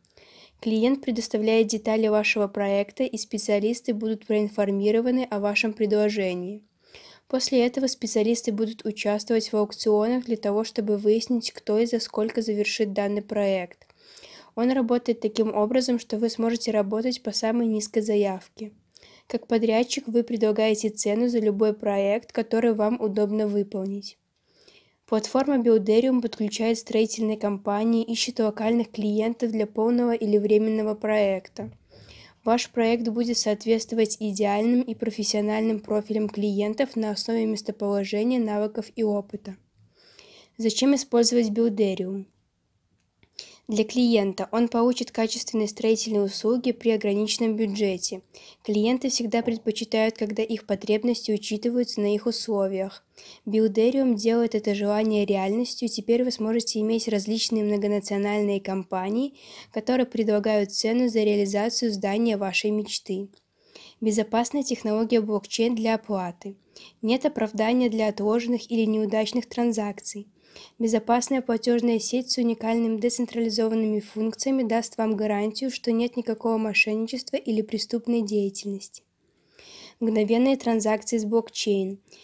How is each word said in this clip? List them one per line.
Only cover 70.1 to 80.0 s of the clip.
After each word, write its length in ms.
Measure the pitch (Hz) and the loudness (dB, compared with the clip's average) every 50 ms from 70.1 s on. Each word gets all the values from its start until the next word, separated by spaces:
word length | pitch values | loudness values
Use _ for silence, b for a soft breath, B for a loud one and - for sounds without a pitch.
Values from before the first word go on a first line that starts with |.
| - 202 208 - B B B B B B B B B - | -8 -8 -12 -16 B B B B B B B B B -2
Безопасная 640 | 233 220 226 214 214 226 233 247 240 - 277 254 | 0 0 2 0 2 2 2 2 2 0 0 -2
платежная 560 | 254 - 226 226 - 247 240 233 240 240 226 214 | 0 0 -2 0 2 0 2 2 2 2 0 0
сеть 320 | 220 - 240 254 254 - | 0 -2 -2 -2 0 0
с 80 | - 254 | 2 2
уникальными 600 | 233 233 226 226 220 220 226 233 233 226 226 208 | 2 0 0 -2 -2 0 0 2 2 0 0 0
децентрализованными 1000 | 226 247 - - 240 - - 233 233 226 208 233 220 220 220 226 220 214 214 208 | 0 0 0 0 -2 -2 -2 -2 -2 0 0 0 0 0 2 0 0 0 0 -2
функциями 640 | 208 - - 214 220 220 220 - - 269 269 262 | -4 -6 -6 -4 -4 -2 -2 -2 -2 0 0 0
даст 340 | 240 214 220 233 226 - - | 0 0 0 0 -2 -2 -4
вам 200 | - 220 220 214 | -2 -2 0 0
гарантию, 560 | 202 214 214 208 202 208 220 214 - 269 262 | 0 0 0 0 0 -2 -2 -4 -4 -6 -6
что 180 | - - - 240 | -6 -4 -2 0
нет 260 | 226 226 240 240 - | 0 0 0 -2 -4
никакого 420 | 247 233 233 220 220 - 226 226 220 | -4 -4 -4 -6 -2 -2 -2 0 0
мошенничества 800 | 220 214 196 - - 220 214 220 226 226 269 247 - - - | -2 0 0 0 0 0 0 -2 -4 -4 -6 -8 -6 -4 -6
или 240 | - - 240 220 220 | -4 -2 -2 -2 -2
преступной 600 | 214 220 226 208 - - 240 226 233 240 233 233 | -2 -2 -4 -6 -4 -4 -4 -4 -2 0 0 0
деятельности. 800 | 214 202 214 208 196 196 196 - - 202 196 196 - - - - _ _ _ _ _ B B B B B B B B B B B B B B | 0 0 0 0 0 -2 -4 -6 -8 -8 -8 -8 -10 -14 -18 -20 _ _ _ _ _ B B B B B B B B B B B B B B
Мгновенные 580 | _ | _